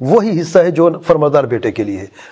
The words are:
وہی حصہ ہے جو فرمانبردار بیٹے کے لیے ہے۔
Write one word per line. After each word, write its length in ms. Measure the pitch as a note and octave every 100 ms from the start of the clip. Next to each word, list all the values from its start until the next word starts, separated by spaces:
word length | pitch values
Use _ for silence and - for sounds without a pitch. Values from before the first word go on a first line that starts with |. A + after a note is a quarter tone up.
وہی 400 | C3 A3 G#3+ E3+
حصہ 180 | D#3+ G3
ہے 120 | E3+
جو 200 | D#3 E3+ D#3 -
فرمانبردار 380 | E3 D3+ C#3+
بیٹے 280 | C3 A#2 A2
کے 120 | G2+
لیے 140 | G#2 G2
ہے۔ 80 | G2 - -